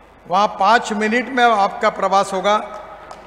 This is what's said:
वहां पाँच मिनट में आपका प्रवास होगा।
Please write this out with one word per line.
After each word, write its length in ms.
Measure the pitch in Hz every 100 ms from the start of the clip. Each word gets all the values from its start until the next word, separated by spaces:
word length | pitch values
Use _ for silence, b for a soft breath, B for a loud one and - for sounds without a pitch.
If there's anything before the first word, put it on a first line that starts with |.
| - - -
वहां 220 | 180 208 208
पाँच 340 | 196 233 226 208
मिनट 340 | 214 240 247
में 140 | 262
आपका 460 | 240 214 202 - 220
प्रवास 420 | 208 196 196 190
होगा। 240 | 190 190 214 - - - - - -